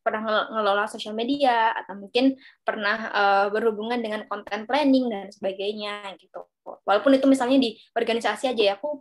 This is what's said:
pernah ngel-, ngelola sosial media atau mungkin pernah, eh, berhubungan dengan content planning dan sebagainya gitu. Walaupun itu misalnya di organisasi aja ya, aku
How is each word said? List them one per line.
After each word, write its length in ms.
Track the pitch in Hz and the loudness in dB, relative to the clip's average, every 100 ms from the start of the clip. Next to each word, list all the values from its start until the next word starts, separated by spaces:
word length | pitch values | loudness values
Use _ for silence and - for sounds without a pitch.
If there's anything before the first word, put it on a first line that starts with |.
| 226 | -4
pernah 160 | 220 | -4
ngel-, 240 | 220 214 - | -2 -2 -2
ngelola 320 | 220 202 202 214 | -2 0 0 -2
sosial 260 | 220 214 | -6 -8
media 640 | 214 240 285 269 233 226 | -6 -4 0 2 4 2
atau 240 | - - 196 | 0 -6 -12
mungkin 400 | 196 240 269 262 - _ | -4 2 2 2 -6 _
pernah, 360 | - 220 202 220 220 | -6 -4 -2 -2 -2
eh, 360 | 208 202 196 202 | 2 4 4 2
berhubungan 480 | 214 226 208 220 240 | 0 0 -2 -4 -4
dengan 240 | 220 214 208 | -4 -6 -8
content 400 | 202 - 208 220 | -10 -8 -10 -2
planning 400 | 277 277 262 247 | 0 4 4 2
dan 240 | 202 196 | -4 -10
sebagainya 800 | - 202 190 196 214 208 208 196 175 | -8 -8 -6 -6 -6 -8 -10 -12 -18
gitu. 240 | _ 175 - _ - | _ -20 -20 _ -18
Walaupun 480 | - - 202 277 | -8 0 2 4
itu 160 | 269 277 | 6 6
misalnya 320 | 269 240 277 | 4 4 2
di 160 | 240 - _ | 2 -2 _
organisasi 560 | 233 233 233 226 214 262 | -4 -2 0 -2 -2 -2
aja 120 | 226 | 0
ya, 120 | 202 | 0
aku 240 | 202 - 269 | 0 -4 -8